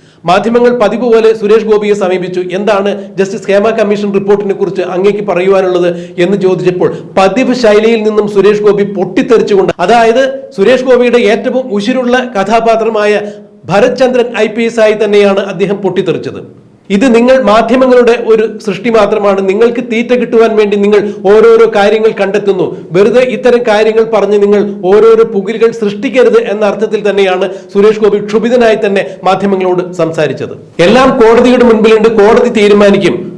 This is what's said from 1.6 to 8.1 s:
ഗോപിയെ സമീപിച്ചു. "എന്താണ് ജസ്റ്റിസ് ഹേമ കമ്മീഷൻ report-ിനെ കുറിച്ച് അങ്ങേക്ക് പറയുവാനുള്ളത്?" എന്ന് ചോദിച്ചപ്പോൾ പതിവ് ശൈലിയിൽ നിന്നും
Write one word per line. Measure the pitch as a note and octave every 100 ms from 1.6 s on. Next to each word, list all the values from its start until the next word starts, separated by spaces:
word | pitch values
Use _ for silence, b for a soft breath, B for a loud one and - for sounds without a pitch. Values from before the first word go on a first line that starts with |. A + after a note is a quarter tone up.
ഗോപിയെ | G#3 G#3 G#3
സമീപിച്ചു. | G3+ F#3 F#3 F3 F3+ F3+
"എന്താണ് | F#3+ G#3 G3+ G3+ F#3 B E3+
ജസ്റ്റിസ് | G3 A3 -
ഹേമ | G3 A3
കമ്മീഷൻ | A3 G#3 G#3 G3+ F#3+
report-ിനെ | G3 G3+ G3
കുറിച്ച് | F#3+ G3 F#3
അങ്ങേക്ക് | E3+ F#3 G3+ G#3 G3+
പറയുവാനുള്ളത്?" | F3 F#3+ F#3+ F#3 F3+ F3 E3+ - -
എന്ന് | F3+ G3
ചോദിച്ചപ്പോൾ | F#3 F3+ F3+ F3+ A3+ B - -
പതിവ് | G3 B3 B3
ശൈലിയിൽ | B3 A3 G#3 A3+ A3+
നിന്നും | G#3+